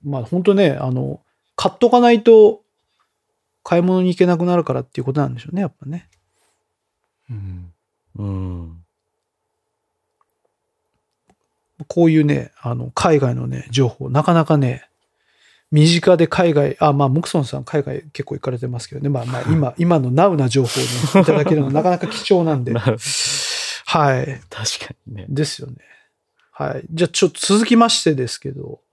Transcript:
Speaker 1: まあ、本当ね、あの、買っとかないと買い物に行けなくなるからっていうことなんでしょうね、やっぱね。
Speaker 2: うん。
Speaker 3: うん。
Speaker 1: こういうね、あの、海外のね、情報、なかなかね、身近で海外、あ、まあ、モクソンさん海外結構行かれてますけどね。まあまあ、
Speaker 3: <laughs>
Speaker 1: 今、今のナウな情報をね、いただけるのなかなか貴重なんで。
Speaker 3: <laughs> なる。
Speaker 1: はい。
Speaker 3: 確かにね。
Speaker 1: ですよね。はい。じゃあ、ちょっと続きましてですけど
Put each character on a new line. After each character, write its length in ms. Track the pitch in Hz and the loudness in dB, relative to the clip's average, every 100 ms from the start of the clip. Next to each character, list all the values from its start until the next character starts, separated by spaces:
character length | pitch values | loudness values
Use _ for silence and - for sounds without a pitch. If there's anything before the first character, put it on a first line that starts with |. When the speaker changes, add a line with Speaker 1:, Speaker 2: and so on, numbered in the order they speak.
Speaker 1:
ま 140 | 147 139 | -8 -8
あ、 60 | |
本 180 | 117 175 | -4 -2
当 120 | 185 | 2
ね、 220 | 196 185 139 | 4 2 0
あ 100 | 131 | -4
の、 300 | 127 135 147 _ _ _ - | -4 -6 -10 _ _ _ -6
買 160 | 185 | -6
っ 40 | - | 0
と 120 | 240 | 4
か 100 | 247 | 6
な 100 | 240 | 6
い 100 | 233 | 4
と 400 | 226 226 208 226 _ _ _ _ _ _ _ _ _ _ | 8 8 8 4 _ _ _ _ _ _ _ _ _ _
買 160 | - 175 | -2 0
い 20 | |
物 200 | 180 185 | 2 2
に 60 | 180 | 0
行 100 | 175 | 2
け 80 | 180 | 2
な 120 | 175 | 2
く 60 | |
な 120 | 175 175 | 0 0
る 80 | |
か 80 | 160 | 0
ら 80 | 131 | -4
っ 40 | |
て 160 | 127 - | -6 -8
い 20 | |
う 20 | |
こ 80 | 131 | -6
と 80 | 139 | -2
な 60 | 139 | -2
ん 80 | |
で 60 | 123 | -4
し 60 | 147 | -10
ょ 40 | |
う 20 | |
ね、 80 | 175 | -6
や 60 | 190 | -6
っ 40 | _ | _
ぱ 80 | 135 | -14
ね。 220 | 165 _ _ _ _ _ _ _ _ _ _ _ _ _ | -14 _ _ _ _ _ _ _ _ _ _ _ _ _
Speaker 2:
う 40 | |
ん。 380 | 113 98 90 87 _ _ _ _ - | -14 -12 -14 -16 _ _ _ _ -10
Speaker 3:
う 80 | |
ん。 600 | 104 95 95 90 82 82 85 _ _ _ _ _ _ _ _ _ _ _ _ _ _ _ _ _ _ _ _ _ _ _ _ _ _ _ _ _ 156 | -8 -6 -6 -8 -12 -18 _ _ _ _ _ _ _ _ _ _ _ _ _ _ _ _ _ _ _ _ _ _ _ _ _ _ _ _ _ _ -8
Speaker 1:
こ 160 | - | 2
う 60 | 170 | 4
い 100 | 160 | 4
う 40 | |
ね、 280 | 147 143 123 _ | 2 0 -4 _
あ 140 | 120 | -8
の、 160 | 120 123 | -8 -8
海 240 | - - 151 | -2 2 2
外 160 | 131 | 2
の 120 | 123 123 | -2 -6
ね、 200 | 127 131 | -8 -6
情 180 | 123 127 | 0 0
報、 220 | - 135 | -2 -4
な 120 | 127 | -2
か 120 | 156 | 2
な 100 | 170 | 2
か 120 | 156 151 | 2 2
ね、 300 | 135 123 - _ _ _ _ _ _ _ _ | 0 -4 -12 _ _ _ _ _ _ _ _
身 140 | 151 156 | 4 4
近 300 | 170 175 175 | 4 4 4
で 100 | 165 | 2
海 260 | - 175 | 2 2
外、 240 | 147 143 - | 2 0 0
あ、 120 | 156 | 0
ま 120 | 143 | 2
あ、 40 | 139 | 2
モ 120 | 135 | 0
ク 80 | 175 | -2
ソ 100 | 180 | -4
ン 60 | |
さ 140 | 131 135 | -4 -8
ん 60 | |
海 180 | 127 156 | -6 -6
外 200 | 139 135 147 | -4 -8 -12
結 120 | - | -14
構 100 | 143 | -10
行 60 | 139 | -8
か 100 | - | -6
れ 80 | 123 | -6
て 80 | 123 | -8
ま 140 | 123 | -10
す 80 | - | -12
け 80 | 139 | -8
ど 40 | |
ね。 80 | 139 | -4
ま 140 | 135 | -4
あ 20 | |
ま 140 | 120 127 | -4 -8
あ、 40 | - | -2
Speaker 3:
<laughs> 20 | |
Speaker 1:
今、 260 | 160 135 - | 0 0 -2
今 220 | 170 170 | 2 2
の 100 | 127 | 2
ナ 160 | 127 196 | 2 4
ウ 100 | 165 | 4
な 120 | 131 | 0
情 160 | 123 | 2
報 40 | 123 - | 0 -2
を 40 | 127 123 127 | -4 -4 0
ね、 80 | 196 | 2
い 20 | |
た 80 | 175 | 4
だ 120 | 170 | 2
け 100 | 143 | 2
る 60 | 156 | 0
の 100 | 139 | 0
な 120 | 139 | 0
か 80 | 180 | 0
な 80 | 175 | -2
か 100 | - | -4
貴 240 | - - | -10 0
重 100 | 190 | 2
な 120 | 165 | 2
ん 100 | 147 | -2
で。 80 | 123 | -2
Speaker 3:
<laughs> 20 | |
な 100 | 117 | -2
る。 140 | 113 110 - - - - - - - - - | -2 -4 -4 -6 -6 -6 -6 -8 -8 -12 -4
Speaker 1:
は 340 | 180 143 131 | 0 2 0
い。 200 | 131 131 - | -4 -10 -14
Speaker 3:
確 380 | - 110 - - | -10 -8 -8 -12
か 60 | - - | -18 -18
に 80 | |
ね。 120 | 107 110 | -16 -10
Speaker 1:
で 160 | 143 | -4
す 180 | 151 - | -4 -6
よ 60 | 127 | -14
ね。 80 | 123 _ _ _ _ _ _ _ | -18 _ _ _ _ _ _ _
は 260 | - 143 135 | -10 -8 -8
い。 80 | - | -10
じ 140 | 160 | -4
ゃ 20 | 170 | -4
あ、 20 | |
ち 160 | - | 0
ょ 40 | 185 | -2
っ 20 | |
と 80 | - | -2
続 240 | - 202 226 | 0 0 4
き 100 | 233 | 4
ま 120 | 233 | 4
し 140 | 226 | 2
て 120 | - | 0
で 120 | 143 127 | -2 -4
す 140 | - | -8
け 100 | 135 | -12
ど 300 | 135 - - _ | -12 -14 -16 _